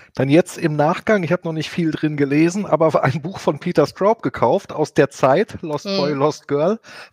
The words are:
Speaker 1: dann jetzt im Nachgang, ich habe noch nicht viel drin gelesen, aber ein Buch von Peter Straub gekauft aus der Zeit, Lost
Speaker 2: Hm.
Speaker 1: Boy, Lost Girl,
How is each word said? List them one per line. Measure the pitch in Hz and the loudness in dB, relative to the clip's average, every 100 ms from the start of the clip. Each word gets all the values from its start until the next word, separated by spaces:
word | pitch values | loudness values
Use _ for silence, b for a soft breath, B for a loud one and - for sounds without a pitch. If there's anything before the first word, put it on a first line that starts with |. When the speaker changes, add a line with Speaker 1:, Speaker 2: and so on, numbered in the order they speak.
| B | B
Speaker 1:
dann | - 135 | -4 2
jetzt | 156 - - | 2 2 -2
im | 165 | -4
Nachgang, | 151 147 185 - 208 | 0 0 0 -2 -2
ich | 165 | 0
habe | 175 | -4
noch | 165 | -4
nicht | 160 - | -6 -6
viel | - 160 | -2 -2
drin | 151 156 147 | -2 -4 -2
gelesen, | 139 143 170 196 190 | 0 2 2 0 0
aber | 156 160 175 | 2 4 4
ein | 143 160 | 0 -2
Buch | 160 - | -8 -6
von | - 147 | -4 -4
Peter | 180 165 147 | 0 2 0
Straub | - 196 - | 2 0 0
gekauft | - - 117 185 - | -4 0 0 0 -2
aus | 151 151 | -6 -2
der | - 139 | 2 0
Zeit, | - 135 151 226 - | 2 2 2 0 -8
Lost | 165 147 | -8 -8
Speaker 2:
Hm. | - 147 | -4 -2
Speaker 1:
Boy, | 143 | -2
Lost | 139 151 - - | 0 -2 -2 -4
Girl, | 143 170 226 B B B | -2 -2 -2 B B B